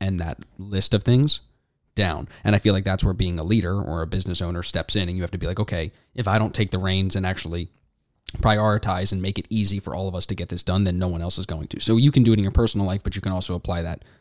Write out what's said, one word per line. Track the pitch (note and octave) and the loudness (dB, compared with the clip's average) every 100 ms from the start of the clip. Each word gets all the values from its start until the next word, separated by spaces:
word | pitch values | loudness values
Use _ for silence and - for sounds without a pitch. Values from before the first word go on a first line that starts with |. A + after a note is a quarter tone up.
and | G2 F2+ | -2 -2
that | E2 - - - | -4 -8 -14 -18
list | G2 F#2+ - | -6 -2 0
of | G#2 | 0
things | B2 B2 D3 - - _ _ _ _ - | 4 4 4 2 -4 _ _ _ _ -2
down. | F#2 D2+ - - | 0 -2 -8 -4
And | G2+ G2+ | 2 4
I | |
feel | G#2+ | 4
like | G2 | 2
that's | G2 F#2+ F#2+ | 2 2 2
where | |
being | F2+ F2+ E2+ | 2 0 -2
a | |
leader | E2 A2+ F2 G2 | 0 2 2 -2
or | - E2 | -2 -4
a | D#2 | -4
business | F#2+ F#2 E2+ | -4 -4 -4
owner | F2 F2 | -4 -4
steps | - E2+ - G#2 | -4 -4 -2 -2
in, | F2 | -2
and | F2+ | -4
you | |
have | F2 | -6
to | F2+ | -6
be | E2+ | -4
like, | F#2 | -4
"Okay, | G#2 E2+ D2 - _ | -4 -4 -6 -10 _
if | B2 G2 | -6 0
I | A2 | 2
don't | A2 | 2
take | - G2+ | 0 -2
the | F#2 | -2
reins | F#2+ F#2+ F#2+ G2 | 0 0 0 0
and | F#2 | -2
actually | F#2+ E2 F2 F2 _ _ _ _ _ - - | -4 -4 -6 -8 _ _ _ _ _ -12 0
prioritize | A2+ G#2+ G#2+ G#2 - F#2 G2 | 2 4 4 2 0 -2 -2
and | F#2+ | -2
make | F#2+ F#2+ | -2 -4
it | - | -4
easy | A2 G2+ G2+ | -2 0 -2
for | - E2 | -4 -6
all | F#2+ | -4
of | F2+ | -4
us | - | -6
to | F#2+ | -6
get | F2 | -6
this | F2 | -6
done, | - F#2 | 0 2
then | F#2+ F2+ | 2 2
no | F2+ | 0
one | E2+ | -2
else | E2+ E2+ | -4 -4
is | F#2+ | -6
going | D#2+ D2 | -8 -8
to." | - | -4
So | - A2+ | 2 4
you | C#3 | 6
can | C3+ | 6
do | A2+ | 6
it | A2 | 6
in | |
your | G2 | 4
personal | - A#2 G2+ G2 | 4 2 2 0
life, | G2 | -2
but | - - | -4 -4
you | |
can | F#2+ | -4
also | F#2 F2+ F2 | -2 -4 -4
apply | - F2 | -4 -4
that | E2+ - - _ | -4 -8 -14 _